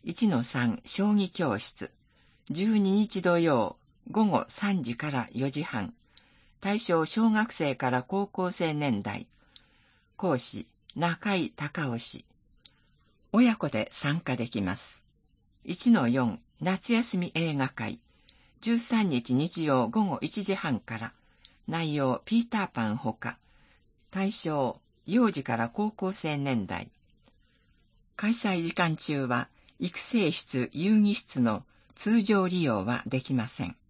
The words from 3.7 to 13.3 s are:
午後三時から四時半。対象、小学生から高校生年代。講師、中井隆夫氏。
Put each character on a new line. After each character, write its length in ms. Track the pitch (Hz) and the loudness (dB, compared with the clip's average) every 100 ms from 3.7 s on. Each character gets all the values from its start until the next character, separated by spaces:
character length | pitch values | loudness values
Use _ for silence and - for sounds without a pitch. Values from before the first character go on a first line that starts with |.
| - _ _ - | -4 _ _ -6
午 160 | 214 214 | 2 2
後 200 | 131 - | 2 0
三 360 | - 202 190 | -4 0 0
時 120 | 117 120 | -2 -4
か 160 | 151 | -4
ら 180 | 135 113 | -4 -4
四 180 | 117 135 | -4 -2
時 140 | 143 | -2
半。 300 | 139 117 87 - _ - _ _ _ _ | -4 -4 -6 -10 _ -20 _ _ _ _
対 200 | 196 214 | -4 -2
象、 260 | - 165 156 | 2 2 2
小 240 | - 226 | 2 4
学 220 | 214 226 | 4 0
生 220 | - 147 131 | 0 -2 0
か 140 | 127 | 0
ら 140 | 127 | 0
高 240 | 123 190 202 | -2 -4 -4
校 240 | - 180 | -2 -4
生 220 | 180 165 | -2 -2
年 300 | 151 143 104 | 0 0 0
代。 240 | 101 101 - _ _ - _ _ _ _ _ - | -2 -8 -12 _ _ -20 _ _ _ _ _ -6
講 220 | 185 131 | -2 0
師、 300 | - 107 - _ - - | -2 -10 -14 _ -14 -2
中 400 | 170 170 214 190 | -2 -2 -2 -2
井 140 | 139 | -2
隆 400 | - 143 - 143 | -6 -8 -4 -4
夫 80 | 117 | -4
氏。 260 | - - - _ _ _ - _ _ _ _ _ _ | -6 -10 -16 _ _ _ -20 _ _ _ _ _ _